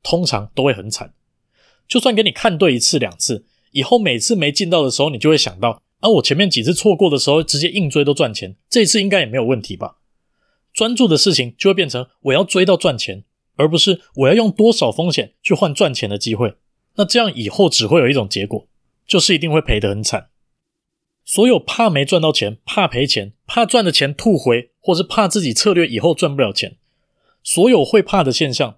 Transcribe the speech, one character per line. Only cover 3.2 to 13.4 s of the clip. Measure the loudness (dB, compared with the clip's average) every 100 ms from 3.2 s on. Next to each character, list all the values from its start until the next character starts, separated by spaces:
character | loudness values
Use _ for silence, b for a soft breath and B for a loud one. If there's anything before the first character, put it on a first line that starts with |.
| -6 -6 -10 _ _
以 | -4
后 | 0 2
每 | 2 -2
次 | 0 0
没 | 0
进 | -2 0
到 | 2
的 | 2
时 | 0
候， | -2
你 | 0
就 | 2
会 | 2
想 | 0 -4
到 | -4 -4 _ _
，“啊， | 2
我 | 2
前 | 2 0
面 | 0
几 | 0
次 | -2
错 | 0 0
过 | 2 2
的 | 2
时 | 2
候， | 0
直 | 0 -2
接 | -2
硬 | -2 -2
追 | 0
都 | 2
赚 | 0 -2
钱， | -4 -12 -16 _
这 | 2
一 | 2
次 | 0
应 | 0
该 | 0
也 | 0
没 | -2
有 |
问 | -2 -2
题 | -4
吧。” | -12 -12 -14 _ _ _ _ _ _ _
专 | -4 -2
注 | 2 2
的 | 4
事 | 2
情 | 0 -2 -2
就 | 0
会 |
变 | 0 -2
成 | -6 -10 _
我 | 0
要 | 0
追 | 0 0
到 | 2 2
赚 | 0 -2
钱， | -6 -12 -18 _